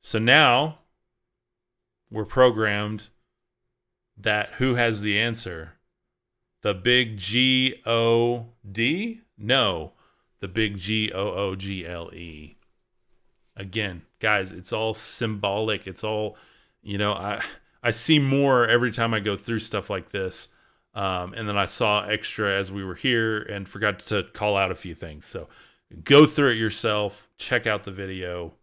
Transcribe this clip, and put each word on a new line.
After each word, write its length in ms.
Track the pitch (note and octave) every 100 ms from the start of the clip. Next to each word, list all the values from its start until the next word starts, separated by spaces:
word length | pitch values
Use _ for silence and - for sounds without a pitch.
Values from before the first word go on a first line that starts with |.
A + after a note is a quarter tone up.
So 160 | - A2+
now 640 | A2 C#3+ D3 A#2+ D#3 D#3 _ _ _ _ _ _ _ _ _ _ _ _ _
we're 140 | G#2+
programmed 840 | G#2 C3 B2+ A2 G#2+ G#2 G#2 G#2+ - _ _ _ _ _ _ _ _ _ _ -
that 380 | G#2+ G#2+ G#2
who 200 | - C3
has 280 | B2 A#2 G#2+
the 180 | G#2 G2+
answer? 540 | A#2 A2+ - E2+ D#2+ - _ _ _ _ _ _ _ _
The 120 | G#2+
big 440 | F#2+ A#2 B2 A#2+ G#2
G 640 | F#2 A#2 C3 B2+ C3 -
O 600 | - A#2 A#2 A#2 A#2+ A#2+ A#2 _ G2+
D? 520 | G2 A#2 E3+ A3+ A3+ _ -
No, 560 | G#2 C3 A2 F2 D#2 _ _ _ _ _
the 80 | G2
big 300 | G2 A2 G2+
G 340 | F2+ A2 G#2+
O 180 | F#2 G2+
O 240 | F#2 G2
G 320 | F#2+ G2 F#2+ E2+
L 260 | F2 E2+
E. 440 | E2+ E2+ D2+ D#2 - _ _ _ _ _ _ _ _ _
Again, 480 | - G2 G#2 G#2 E2+ - _
guys, 320 | A2 G#2 F#2+
it's 200 | F#2 F#2
all 220 | A2 A2+
symbolic. 920 | G#2+ - - A#2 G#2+ G2+ G2+ A2 G2+ -
It's 180 | F2+
all, 320 | G#2+ G#2+ G#2+ - - _ _ _
you 160 | - G2+
know, 140 | G#2
I, 300 | G2 G2 G#2 - - _ _
I 80 | A#2+
see 280 | A#2 - D3+
more 480 | C#3 C3+ C#3 B2+ A#2
every 260 | A#2+ B2
time 220 | A2 A#2
I 60 | A2
go 160 | G#2 G2+
through 240 | - A2+
stuff 280 | G#2+ G#2 -
like 220 | G2 -
this. 380 | G2+ F#2+ - - _ _ _ _
Um, 400 | - G2 F#2 F2+
and 120 | G#2 G#2+
then 120 | G2+
I 80 | F#2+
saw 380 | - A2+ G#2
extra 500 | G2 G#2+ - - G#2
as 180 | G2 F#2+
we 100 | G2
were 120 | F#2+
here 480 | F2 C3+ A#2+ A2 G#2+
and 260 | - G2+ F#2+
forgot 300 | G2+ G#2 F#2+ -
to 160 | G#2 F2+
call 240 | - G#2 G2
out 140 | F#2+
a 40 |
few 200 | F2+ F2+
things. 320 | D#2+ E2+ D2+ -
So 220 | F#2 D#2+ - - _ _ E2
go 200 | - C#3
through 280 | D3+ - C#3+
it 40 | A2+
yourself. 720 | A2 G2+ A2+ G#2+ G#2 - - _
Check 300 | - B2 A#2
out 180 | G#2
the 60 | G2+
video. 640 | F#2+ F#2+ F#2+ F2+ F2 E2+ _